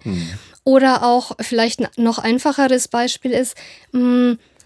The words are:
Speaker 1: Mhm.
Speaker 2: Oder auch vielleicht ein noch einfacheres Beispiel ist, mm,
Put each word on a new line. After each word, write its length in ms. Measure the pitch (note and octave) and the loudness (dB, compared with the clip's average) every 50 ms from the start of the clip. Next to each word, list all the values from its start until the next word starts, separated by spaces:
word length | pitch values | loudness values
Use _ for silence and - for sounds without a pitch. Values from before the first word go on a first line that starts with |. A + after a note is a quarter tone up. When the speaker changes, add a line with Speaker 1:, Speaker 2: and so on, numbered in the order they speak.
| - | -6
Speaker 1:
Mhm. 260 | - F#2 F2 E2+ E2 F#2 G2+ - - - _ _ | -6 -6 -6 -6 -8 -12 -16 -18 -20 -20 _ _
Speaker 2:
Oder 380 | C4 C4 C4 C4 C4 B3+ - | 4 4 6 6 4 2 2
auch 300 | - A#3+ A#3+ B3+ B3 - - - | 2 2 2 0 0 -4 -10 -10
vielleicht 420 | A3 - A#3+ A3+ A3+ A#3 - - | -8 -4 -2 0 0 0 -2 -4
ein 80 | A#3+ - - - | -6 -6 -2 0
noch 160 | A#3 A3+ A3+ - | 0 0 0 -2
einfacheres 680 | - A3 A#3+ B3+ - D#4 C#4 - C#4 C4 C4 B3+ - - | -2 -2 -2 0 0 -2 0 0 2 2 2 0 0 -2
Beispiel 440 | - A#3 A#3+ B3+ - - - B3+ | -2 -2 -2 -2 -6 -6 -6 -2
ist, 240 | A#3+ A#3+ C4 - - - - - - - _ _ | -2 -2 -2 -4 -6 -14 -20 -20 -20 -20 _ _
mm, 400 | - B3+ B3 B3 B3 B3 B3 B3 A#3+ A#3 _ _ _ _ _ | -2 0 2 2 2 4 2 2 0 -2 _ _ _ _ _